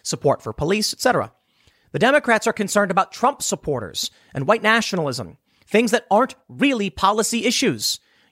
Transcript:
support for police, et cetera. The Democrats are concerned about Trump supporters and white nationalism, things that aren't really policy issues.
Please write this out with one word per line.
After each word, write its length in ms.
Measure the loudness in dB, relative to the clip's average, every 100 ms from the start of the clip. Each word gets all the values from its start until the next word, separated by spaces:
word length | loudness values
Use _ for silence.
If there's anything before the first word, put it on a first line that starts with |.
support 380 | -8 -2 0 0
for 120 | -4
police, 400 | -6 -2 0 -2
et 80 | 0
cetera. 320 | 0 0 -2 _ _ _ _ _ _
The 60 | 0
Democrats 480 | 2 2 2 0 0
are 60 |
concerned 380 | -2 -2 0 2
about 220 | 0 -2
Trump 300 | 0 -2 0
supporters 680 | -4 -6 -4 -4 -6 -8 -10 -10 _
and 120 | -4 0
white 160 | 2
nationalism, 760 | 2 2 0 -2 -2 -4 -10 -16 _ _ _
things 240 | 0 2
that 160 | 0 2
aren't 260 | 2 0 -4 -20
really 420 | -2 0 0 -4
policy 540 | 0 2 2 0 -2
issues. 540 | 0 0 0 0 -4 -6 _ _ _